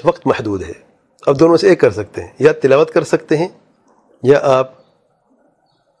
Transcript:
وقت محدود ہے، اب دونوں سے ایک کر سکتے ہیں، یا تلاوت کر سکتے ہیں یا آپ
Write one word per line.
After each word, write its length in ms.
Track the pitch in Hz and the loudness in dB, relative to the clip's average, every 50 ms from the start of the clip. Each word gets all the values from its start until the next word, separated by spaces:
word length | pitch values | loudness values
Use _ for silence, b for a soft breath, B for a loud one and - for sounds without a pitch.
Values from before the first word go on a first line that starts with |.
| - | -2
وقت 240 | 165 - - - | -4 -4 -2 -4
محدود 360 | 131 120 - 113 107 101 92 85 | -4 -4 -4 -4 -8 -8 -8 -10
ہے، 100 | 80 - - _ _ _ _ _ _ _ _ - | -12 -16 -20 _ _ _ _ _ _ _ _ -4
اب 120 | - 143 135 | -2 2 2
دونوں 180 | 165 165 170 | 4 4 4
سے 120 | 160 196 196 | 2 4 2
ایک 100 | 170 - | 2 2
کر 120 | 139 120 | 2 0
سکتے 300 | 95 107 98 - - - | 0 -2 -12 -10 -12 -14
ہیں، 100 | 87 - _ - | -14 -14 _ 0
یا 120 | 131 156 156 156 | 0 0 0 0
تلاوت 300 | - 131 131 143 165 160 | 0 2 2 2 2 0
کر 120 | - 175 151 | -2 -4 -2
سکتے 340 | - - - - - 160 | -2 -6 -6 -4 -4 -4
ہیں 100 | 151 175 - - _ _ _ _ _ _ _ _ _ _ _ _ - 123 | -4 -4 -8 -10 _ _ _ _ _ _ _ _ _ _ _ _ -6 0
یا 160 | 123 143 - | 2 2 2
آپ 400 | 143 139 131 131 135 - - _ _ _ _ _ _ _ _ _ _ _ _ _ _ _ _ _ _ _ _ _ _ _ _ _ | 2 2 0 0 0 -4 -10 _ _ _ _ _ _ _ _ _ _ _ _ _ _ _ _ _ _ _ _ _ _ _ _ _